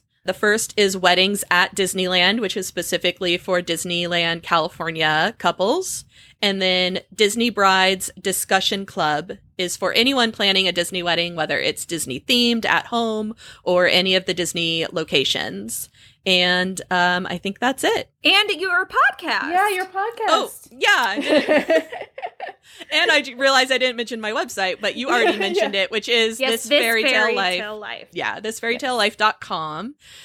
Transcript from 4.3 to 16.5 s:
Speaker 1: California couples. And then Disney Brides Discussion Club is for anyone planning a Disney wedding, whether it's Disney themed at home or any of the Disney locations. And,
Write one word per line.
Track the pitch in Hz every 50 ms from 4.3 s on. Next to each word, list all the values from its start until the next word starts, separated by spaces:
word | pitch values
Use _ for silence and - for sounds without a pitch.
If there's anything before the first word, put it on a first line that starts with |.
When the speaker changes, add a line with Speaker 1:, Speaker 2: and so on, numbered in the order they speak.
| 170 170
Speaker 1:
California | - - 180 165 156 156 - - 165 165 160 160 160 156 151 156 165 208 226
couples. | - - 175 165 - 185 214 294 370 370 - - - - _ _ - - - _ _
And | - 202 196 190
then | 185 185 185 180 185 180 185 - - _ 180
Disney | - 214 202 220 233 233 240
Brides | 202 208 196 190 190 190 185 190 196 190 - - - -
Discussion | - 196 180 - - - 196 190 185 - 214 196 196
Club | - - 196 160 151 151 151 170 190 208 - _ _ _ -
is | 185 175 -
for | - 185 180 -
anyone | - 233 269 277 254 233 220
planning | 220 - 208 196 190 190 190
a | 180
Disney | 175 175 175 - 190 180 170
wedding, | 175 165 165 170 175 175
whether | 165 156 151 143 -
it's | - 147 151 - -
Disney | - 170 160 - - 123 139
themed | - - 254 240 240 240 233 226 -
at | - 165 165 -
home | - 240 233 233 226 220 214 214 214 226 - - - - - -
or | - 180 180 180
any | - - 180 185 190 185
of | 190 185
the | 190 175
Disney | 175 175 165 - 170 170 165 165 165 156 -
locations. | - 165 156 - 170 143 135 - - - - - 185 196 208 226 - - - - _ _ - - _ _ -
And, | 196 185 180 180 180